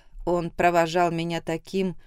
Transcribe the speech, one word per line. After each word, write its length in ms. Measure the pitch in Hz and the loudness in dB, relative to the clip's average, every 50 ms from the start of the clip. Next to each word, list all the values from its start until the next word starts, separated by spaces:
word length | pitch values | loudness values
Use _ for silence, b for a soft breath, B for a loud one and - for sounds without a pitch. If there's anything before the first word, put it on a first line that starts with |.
| - - - - - | -18 -20 -18 -8 -4
он 260 | 165 175 175 170 165 | -2 -2 -2 -2 -4
провожал 600 | - - 170 175 175 170 165 160 165 180 175 170 | -2 2 2 4 4 4 2 2 2 2 2 2
меня 300 | 170 165 165 170 170 160 | 0 -2 -2 -4 -4 -4
таким 560 | - - 165 165 - - - 190 190 185 165 - - | -4 -4 -6 -6 -6 -6 -4 -2 -2 -2 -4 -8 -14